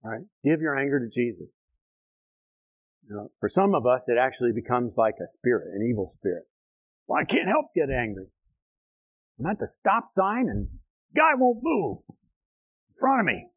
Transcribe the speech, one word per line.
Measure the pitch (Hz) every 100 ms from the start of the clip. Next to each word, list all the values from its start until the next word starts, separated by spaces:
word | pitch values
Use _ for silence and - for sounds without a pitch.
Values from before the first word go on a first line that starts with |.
Right? | - 113 190 _
Give | 139 156
your | 156 139
anger | 139 139
to | 117
Jesus. | 123 120 90 - _ _ _ _ _ _ _ _ _ _ _ _ _ _ _ _
You | 104
know, | 107 _
for | 104
some | 180 196 180
of | 120
us, | 127 -
it | 120
actually | 131 127 123
becomes | 113 - 123 120 104
like | 110 -
a | - _
spirit, | 123 113 82 98
an | 117
evil | 107 92 _
spirit. | 101 85 - _ _ _ _ _ _
"Well, | 147
I | 156
can't | 214 180
help | 277 294
get | - 143
angry. | 131 117 98 95 _ _ _ _ _ _ _ _ _ _ _
I'm | 139
at | 214
the | 107
stop | _ - 220 - -
sign | 190 226 233
and | 104 - - _ _ _ -
guy | 320 269
won't | 254 226
move | 269 277 147 - _
in | - _ _ _ _ _ _ _ _
front | 262 269
of | 180
me." | 98 -